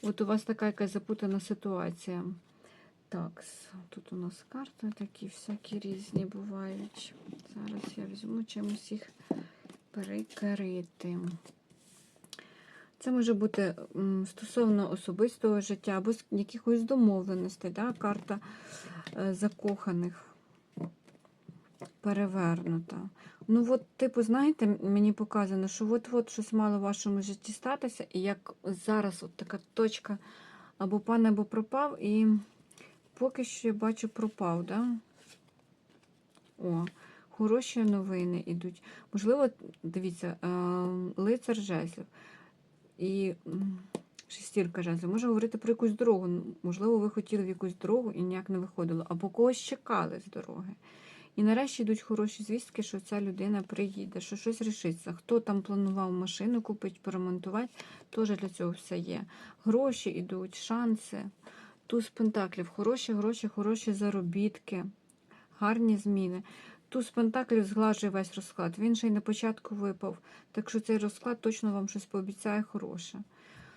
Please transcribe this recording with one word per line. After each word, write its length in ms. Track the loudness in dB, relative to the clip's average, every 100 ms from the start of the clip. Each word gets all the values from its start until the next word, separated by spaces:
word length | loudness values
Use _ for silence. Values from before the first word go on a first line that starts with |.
От 180 | -4 0
у 60 | 2
вас 160 | 2
така 240 | 0 0 0
якась 260 | 0 -2
запутана 480 | -2 -4 -2 0 -2
ситуація. 840 | -2 -4 -2 -2 -4 -6 -6 -6 -6 -10 _ _ -20 -20 -20 _ -10
Так, 340 | -8 -8 -10
с-, 240 | -18 -18 -18 -20 -16
тут 240 | -18 -12
у 40 | -8
нас 280 | -8 -10 -14
карти 440 | -12 -12 -8 -6 -6
такі 280 | -10 -10 -14
всякі 520 | -14 -10 -10 -6 -8
різні 460 | -6 -8 -2 0
бувають. 880 | 0 -6 -8 -8 -8 -8 -10 -12 -16 -16 -16 -16 -16
Зараз 280 | -12 -8 -8 -8 -10
я 80 | -10
візьму 380 | -10 -6 -6
чимось 480 | -6 -6 -4 -4 -6
їх 180 | -10 -10 -18 -8 -8 -8 -18 -20 -20 _
прикрити. 1300 | -10 -6 -6 -6 -4 -2 0 -2 -4 -8 -8 -6 -4 -4 -6 -12 -20 _ _ _ -20 _ _ -20 -20 -20 -20 -20 -20 -20 _
Це 120 | 0
може 240 | 4 4
бути, 400 | 4 4 2 0 0 -8 -2
м, 300 | 0 2 -2
стосовно 640 | -6 -4 2 6 6 4
особистого 720 | -2 -4 2 2 4 2 2
життя 320 | 0 -4 -2
або 200 | -2 0
з 120 | -2 -2
якихось 520 | -2 -2 -2 2 2
домовленостей, 880 | 4 6 8 6 0 -2 -2 -4 -8
да? 220 | -4 -4
Карта, 480 | 0 0 -2 -4 -8 -8 -18 -16 -16 -14 -14 -10 -4
е, 180 | -2
закоханих 920 | 0 0 0 -2 -2 0 0 -2 -6 -20 -20 _ _ _ -10 -10 -10 -20 -20 _ _ -20 -20 _ -18 -18 _
перевернута. 1120 | -2 0 0 2 2 2 0 -2 -4 -8 -10 -12 -20 -10 4
Ну 180 | 4 6
от, 140 | 2 0 0
типу, 260 | 0 2
знаєте, 440 | 4 6 6 4 4
м-, 120 | 2
мені 300 | 4 6 6
показано, 560 | 4 0 0 2 0 -2
що 240 | 0 2
от-от 380 | 2 2 0 0
щось 220 | -2 0
мало 260 | 2 4 2
в 20 |
вашому 420 | 0 0 0 0
житті 300 | -2 -6 -8
статися, 540 | -6 -4 -2 -4 -6 -6
і 80 | -2
як 340 | -2 -2 -6 -10
зараз 580 | -6 -6 0 2 2 -4
от 120 | -12
така 240 | -12 -10 -10 -8
точка 440 | 0 2 0 -6 -8 -8 -20 -20 -20 -18 -4
або 220 | 0 0
пан, 260 | 2 6 6
або 180 | 6
пропав, 580 | 2 -2 0 0 0 0
і 240 | 2 6 6 6 2 _ _ -20 -20 -20 _
поки 300 | -2 -2 0
що, 240 | -6 -2 0
я 60 |
бачу, 340 | 2 0 0 -4
пропав, 560 | -2 -4 0 0 0
да? 240 | 0 0 0 -2 -6 _ -20 -20 _ _ _ _ _ _ _ _ _ _ _ -6
О, 260 | -2 0 -2 -6 -20 -20 -16
хороші 560 | 0 4 4 2 2
новини 580 | 4 4 0 0 0 -2 -2
ідуть. 360 | -4 -6 -10 -20 -20 -6
Можливо, 360 | -2 4 6 4 2 -18 -10
дивіться, 540 | -6 -4 -4 -4 -6 -4
е, 60 | -2 0 0 0 0 -2 -4 0
лицар 400 | 2 2 0 -2
жезлів 500 | 0 -2 -2 -8 -16 -18 -20 -20 -20 _ _ _ _ -6
і, 360 | -2 0 0 -2 -6
м, 320 | -4 -4 -4 -10 -14 -14 -20 -18
шестірка 540 | -16 -4 0 0 0
жезлів. 280 | -2 -2 0
Може 160 | 0 2
говорити 320 | 2 2 0
про 120 | 0
якусь 220 | 4 4
дорогу. 320 | 4 6 6
М, 180 | 4 -2 -2 -6
можливо, 360 | -4 0 4 4
ви 120 | 4
хотіли 340 | 0 -2 0
в 40 | 0
якусь 280 | -2 -4 -4
дорогу 360 | 2 2 2
і 100 | -2
ніяк 280 | -2 -2 -2
не 80 | -2
виходило. 480 | -2 -2 -2 -2 -2
Або 200 | -4 -4
когось 300 | 4 4 4
чекали 600 | -4 -8 -2 -2 -2 -4
з 100 | -10
дороги. 440 | -12 -10 -10 -10 -12 -18 -20 -20 -20 -10 2
І 60 |
нарешті 400 | 4 4 2 -2
йдуть 180 | 0 0
хороші 420 | 0 0 0 -2
звістки, 400 | -6 -6 -6 -8
що 180 | -6 -6
ця 200 | -4 -4
людина 420 | -2 -2 0 0
приїде, 580 | -2 -4 -4 -4 -8 -8
що 160 | -8 -6
щось 260 | -4 -2
рішиться. 500 | -2 -2 -2 -4 -8
Хто 280 | -10 2 2
там 220 | 2 -2
планував 500 | 0 0 0 0 0
машину 500 | -2 -4 -2 0 0
купити, 340 | -2 -6 -6 -6
поремонтувати, 640 | -6 -4 -2 -2 -4 -4 -4 -8 -18 -18 -10
теж 200 | -2 0
для 180 | 0 -4
цього 220 | -4 -4
все 280 | -4 -6 -6
є. 260 | -4 -6 -8 -14 -20 -4
Гроші 460 | 2 4 4 2 -2
йдуть, 440 | -4 -4 -6 -6
шанси. 720 | -10 -4 0 2 0 -2 -8 -10 -12 -20 -20 -20 -20 -2
Туз 220 | -2 -2
пентаклів, 600 | 2 2 2 -2 -4 -8
хороші 440 | -2 0 0 0
гроші, 360 | 0 0 0 -4
хороші 440 | -2 0 0 0
заробітки, 920 | 0 0 0 -2 0 0 -2 -8 -6 -6 -10 _ _ _ -20 -20 -2
гарні 380 | 0 4 4 4
зміни. 460 | 4 2 2 -2 -8 -18 -20 -20 -6
Туз 220 | -4 -2
пентаклів 540 | 2 2 2 2 4
зглажує 460 | 4 4 4 4 0
весь 240 | -2 -4
розклад, 400 | -6 -12 -4 -4 0
він 180 | 2 4
ще 100 | 4
й 40 |
на 100 | 2
початку 540 | 2 0 0 -4 -6
випав. 440 | -4 -4 -2 -6 -8 -14 -20 -10
Так 180 | -8 -4
що 100 | -4
цей 180 | 2 2
розклад 420 | 0 -4 -6 -2
точно 320 | -2 0 0
вам 160 | 0 -2
щось 180 | -6 -6
пообіцяє 560 | -6 -6 -4 -2 -2
хороше. 560 | -2 -6 -6 -10 -10 -12 -14 _ -20 -20 -20